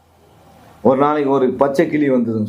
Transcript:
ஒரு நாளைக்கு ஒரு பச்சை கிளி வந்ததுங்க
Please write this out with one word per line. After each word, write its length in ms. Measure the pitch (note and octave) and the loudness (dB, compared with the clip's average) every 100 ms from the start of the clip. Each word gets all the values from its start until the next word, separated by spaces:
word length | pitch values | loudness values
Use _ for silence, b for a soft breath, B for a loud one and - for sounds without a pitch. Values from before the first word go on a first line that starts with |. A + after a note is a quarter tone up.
| _ _ _ _ - - - - | _ _ _ _ -20 -20 -20 -2
ஒரு 180 | A2 C3+ | 0 2
நாளைக்கு 320 | D3 D3+ C#3 | 0 0 0
ஒரு 180 | C3+ B2+ | 0 0
பச்சை 400 | - C#3 C#3 D#3+ | 0 0 0 0
கிளி 200 | D3+ C#3+ | 0 0
வந்ததுங்க 360 | B2 A2+ A2 | 0 0 -4